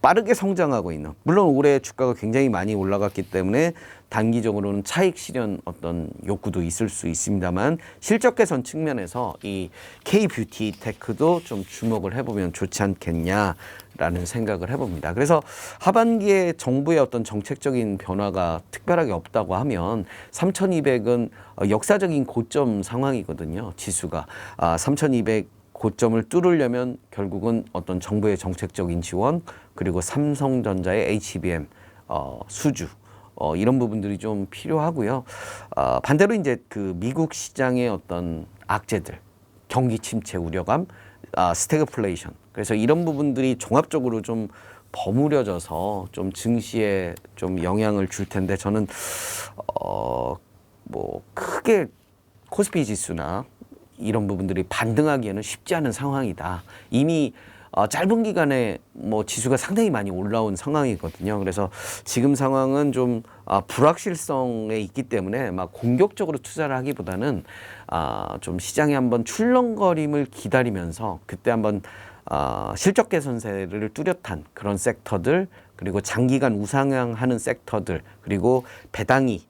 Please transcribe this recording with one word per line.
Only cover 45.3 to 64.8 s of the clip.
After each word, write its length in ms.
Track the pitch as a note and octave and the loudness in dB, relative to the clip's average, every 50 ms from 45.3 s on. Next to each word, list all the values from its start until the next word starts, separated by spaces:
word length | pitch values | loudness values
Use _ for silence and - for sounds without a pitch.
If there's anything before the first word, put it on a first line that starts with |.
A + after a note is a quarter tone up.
| D3 C#3+ B2 G2+ F#2+ F2 - - D#2+ D#2+ F2+ G2+ G#2 G2 F#2 - | 4 2 2 2 -2 -4 -4 -6 -6 -4 -4 -4 -4 -4 -6 -8
좀 220 | - - F#2 F#2+ F#2+ | -8 -6 -6 -6 -6
증시에 840 | - - A2+ A#2 A#2 G#2+ - - A#2 A2 G#2 G2 G2 F#2 F2 E2+ - - - - | -4 0 0 2 2 0 -2 -2 0 0 2 2 0 -2 -4 -6 -10 -14 -20 -12
좀 260 | - - F#2 F#2 F#2 E2 | -6 -4 -2 -2 0 0
영향을 460 | F2 F#2 G#2+ G#2+ G#2+ G#2 G2+ G2 F#2 | 0 2 2 2 2 2 2 0 -2
줄 200 | - - G2+ F2 | -2 -6 -6 -4
텐데 280 | - G2+ F#2+ F2+ G2 | -2 -2 0 0 -2
저는, 320 | F#2 - G2+ G2+ A2 G#2+ F#2+ - - - - - - - - - - - - - F2+ - - - - | -2 0 0 0 0 0 -2 -4 -10 -10 -8 -8 -8 -8 -8 -8 -10 -10 -12 -12 -12 -8 -6 -4 -4
어, 540 | - - G1+ G1+ A1 B1 B1 B1 B1 B1 C#2 - _ _ _ - _ _ _ _ _ | -4 -4 -4 -4 -4 -4 -4 -2 -4 -4 -6 -8 _ _ _ -20 _ _ _ _ _
뭐 400 | - - A1 G1+ - - G1+ - _ - | -12 -8 -8 -6 -6 -8 -10 -12 _ -10
크게 520 | - - - - - - - A3+ G3+ D#3+ - - _ _ _ _ _ _ _ _ _ _ _ | -8 -6 -6 -6 -4 2 4 4 4 4 0 -6 _ _ _ _ _ _ _ _ _ _ _
코스피 340 | - - G3+ G3 - F#3 D3 | 0 0 0 2 2 0 0
지수나 600 | G#2 G#2+ F#2+ - - F2 E2 D2 C#2+ F2 G2+ C3 - - _ - - - - - _ _ - | 0 -2 -4 -4 -4 -4 -4 -4 -4 -4 -4 -6 -8 -16 _ -20 -20 -20 -20 -20 _ _ -8
이런 280 | - G#2 G#2+ A#2 G#2 G2 | -4 0 0 0 2 0
부분들이 340 | G2 F2+ G2 F#2 F#2+ F2+ F#2 F2+ | 0 -2 -2 -2 0 -2 -2 -2
반등하기에는 760 | - - - A#2 A2+ A2 D3+ D#3 D3 C3+ A#2 G#2+ F#2+ G2+ G#2+ | -2 -2 -2 0 2 4 4 4 4 2 0 -2 -4 -4 -6
쉽지 320 | - - - _ - F3+ | -8 -10 -12 _ -2 -2
않은 160 | E3 D#3 B2+ | 0 0 0
상황이다. 720 | G#2+ - C3 C#3+ C#3 C#3 C3 A2 F2 - D#2 E2+ F#2 F2 - - - - - - | -2 -2 -2 -2 0 0 -2 -2 -4 -4 -6 -6 -6 -6 -8 -14 -20 -20 -16 -2
이미, 420 | - A#2+ C#3 D#3+ E3 D#3+ D3 B2 - - - - - - - - - | 0 2 4 4 4 2 2 0 -2 -8 -20 -20 -20 -20 -20 -6 0
어, 160 | - G2+ G#2+ | 2 2 2
짧은 340 | - - F3 F#3+ A3+ A#3 A#3 | 2 0 2 2 4 4 2
기간에 560 | G#3+ G3 F3 E3 C#3+ C#3 C3 A#2+ A2 F2 - _ _ _ | 2 2 2 2 4 4 2 2 0 -2 -6 _ _ _
뭐 340 | - - G2 A2 G#2+ G#2+ | -10 -4 -2 0 0 0
지수가 300 | - - - A2+ B2+ C3 | -2 -4 -4 0 2 2
상당히 340 | B2+ - - F#3 G#3 A#3 G#3+ | 2 2 0 2 2 2 4
많이 180 | D#3 A#2 G2+ G2 | 2 0 -2 -2
올라온 460 | F2+ F2+ F#2+ G#2 G#2 A2+ A2 G#2+ G2 | -4 -4 -2 0 0 0 2 0 0
상황이거든요. 840 | F2+ - C#3 D3 D3+ C#3+ C3 G#2+ F2 - E2 - - - G2 G#2+ G#2 | -2 -4 -2 0 2 2 2 0 -2 -4 -8 -8 -4 -4 -2 -2 0
그래서 280 | G2 F#2 F#2 G2+ G2+ F#2+ - - - - - - - | -2 -2 0 0 -2 -2 -4 -8 -12 -12 -12 -12 -10
지금 320 | - - B2 A#2 C#3 C#3+ | -4 -2 2 4 4 4
상황은 560 | C3 C#3 C3 C3+ C3+ C3+ C3 C3+ C#3 D3 D3 B2+ | 4 2 2 2 2 2 2 2 2 2 2 2
좀, 320 | B2+ B2+ B2 A#2+ A2+ A2+ - - - - | 2 2 2 0 -2 -4 -10 -20 -20 -4
아, 160 | - - G2 G2 | 0 0 0 0
불확실성에 1160 | - - A#2 C3 D3 E3+ E3+ - G#3 F3 D#3 - - D3 C3+ C3 B2 A#2+ A2+ A2 G#2+ A2 | 0 2 6 6 6 6 4 -2 -4 -4 -4 -4 -2 -2 0 0 0 -2 -2 -2 -2 -2
있기 240 | A2 | -2